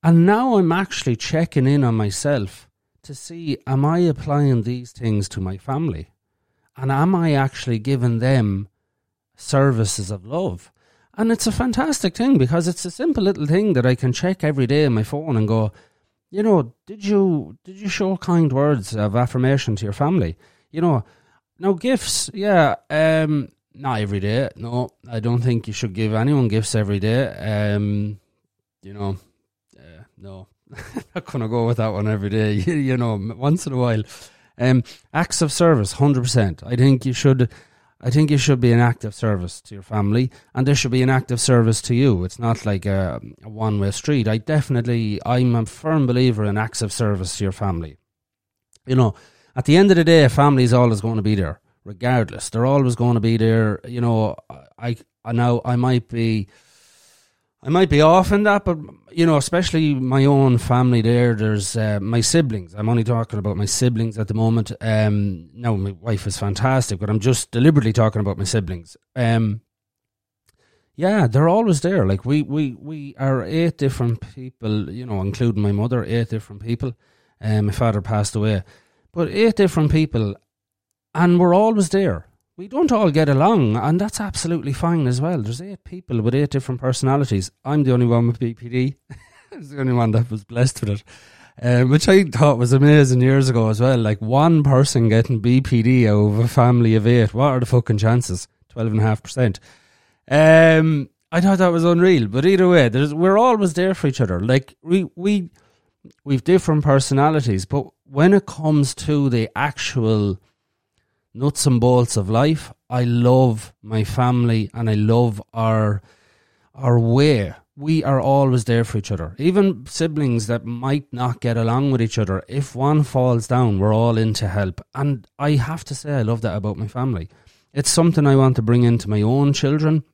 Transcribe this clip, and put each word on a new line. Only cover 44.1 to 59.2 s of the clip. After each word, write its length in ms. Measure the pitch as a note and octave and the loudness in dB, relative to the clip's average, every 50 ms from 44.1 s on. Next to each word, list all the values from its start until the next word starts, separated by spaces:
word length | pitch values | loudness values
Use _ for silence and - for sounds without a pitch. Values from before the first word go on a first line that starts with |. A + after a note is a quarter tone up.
| D3+ C#3 A2 A2 | 0 0 0 0
I 80 | G#2+ A2+ | -2 -4
definitely, 840 | G#2+ - D#3 D3+ C3+ - C#3 A#2+ A#2 A#2+ A#2+ A#2 A2+ G#2+ G#2 G2 - | -4 -2 -2 -2 -2 0 -2 -2 -2 -2 -2 -2 -2 -4 -6 -6 -4
I'm 300 | - A#2+ B2+ B2+ B2 A#2 | -2 0 0 2 0 0
a 100 | A#2 A2+ | 0 -2
firm 420 | G#2+ - - - D#3 D#3+ D#3+ C#3 B2 | -4 -10 -10 -6 -2 0 0 0 0
believer 380 | A#2+ B2 B2+ B2+ A#2 G#2 G#2+ | 0 2 2 2 0 0 -2
in 120 | G#2 G2 G#2+ | -2 -2 -2
acts 240 | G#2+ G#2+ - - | -4 -6 -6 -8
of 120 | A2+ G#2 - | -8 -8 -4
service 440 | - A#2+ G#2 G2+ F#2 F#2 F2+ - - | -4 -2 -2 -2 -4 -4 -8 -6 -6
to 60 | G2+ | -6
your 80 | F#2+ | -6
family. 460 | F#2 - G#2 G2+ F2+ E2 E2 D2+ C#2+ _ _ _ _ _ _ _ _ _ _ _ _ _ _ _ _ _ _ | -4 -4 -6 -6 -4 -6 -8 -10 -14 _ _ _ _ _ _ _ _ _ _ _ _ _ _ _ _ _ _
You 100 | - C3 | -2 0
know, 200 | B2+ B2 A2+ G#2+ - _ _ _ _ _ _ _ B2+ | 2 2 2 0 -6 _ _ _ _ _ _ _ -8
at 80 | B2+ | 0
the 100 | - D3 | 2 4
end 160 | F3 G3 G3+ | 4 6 6
of 60 | F#3+ E3+ | 4 4
the 80 | E3 | 4
day, 180 | D#3 E3 E3 D3 | 6 6 6 6
a 60 | B2+ | 4
family 340 | - - C#3+ C#3+ C#3 C3 B2+ | 4 4 4 4 4 4 4
is 80 | A#2+ | 4
always 300 | A#2+ B2 B2 A#2+ A2+ G2+ | 4 4 4 4 2 0
gonna 200 | G#2 A2+ A2+ A2+ | -4 -4 -4 -2
be 140 | G2 G#2+ G#2+ | -2 0 0
there, 240 | G2 F#2 D2+ - _ _ _ _ _ _ | 0 -2 -4 -6 _ _ _ _ _ _
regardless. 640 | G2+ G#2 F2+ G#2 - - B2 A2 - - - - - | -20 -18 -8 -4 -2 0 0 -2 -4 -6 -12 -12 -8
They're 180 | - A2+ A#2+ | -4 -2 0
always 300 | C3 C#3 C#3 C#3 B2+ A#2+ | 0 2 2 2 0 0
gonna 240 | - A#2+ A#2+ A#2+ A#2 | 0 0 0 0 0
be 160 | G2+ A2+ A2+ | 0 0 0
there. 460 | A2+ A2+ A2+ A2+ A2+ A2+ G#2+ G#2 - - | 2 2 2 2 2 0 0 -2 -6 -10
You 140 | - B2 A#2+ | -12 -8 -4
know, 380 | A#2 A#2 A2+ A2 A2 G#2+ - - _ _ - C2 C2+ _ _ - | -2 0 0 0 0 -2 -4 -8 _ _ -20 -20 -20 _ _ -10
I, 160 | A#2 A#2+ A#2+ - - _ _ _ _ | -8 -8 -8 -8 -10 _ _ _ _
I 80 | A2 A#2 | -6 -2
know 260 | A#2 A#2+ A#2+ A#2+ A#2+ - | 0 0 0 0 0 -2
I 100 | B2+ B2 | -2 -2
might 320 | A#2+ B2 B2+ B2+ B2 A2+ _ | 0 0 0 0 0 -2 _
be, 400 | - A#2 A2+ A2+ A2 A2 G2 F#2 _ _ _ _ _ _ _ _ _ _ _ _ _ _ _ _ _ _ _ _ _ _ | -6 -4 -2 -2 -2 -2 -4 -8 _ _ _ _ _ _ _ _ _ _ _ _ _ _ _ _ _ _ _ _ _ _
I 80 | _ C3 | _ -2
might 200 | D3+ F3 F#3+ D#3+ | 2 2 2 4
be 120 | C#3 C#3+ | 4 4
off 300 | D3+ D#3 E3 F#3 F#3 - | 6 6 6 6 4 4
in 120 | G3+ G3+ G#3 | 0 2 2
that, 200 | G#3 G3+ G3+ G3+ | 2 0 0 0
but, 140 | F#3+ F3 D#3 D3 - - _ _ _ | -2 -4 -4 -6 -16 -20 _ _ _
you 140 | - E3+ | -2 0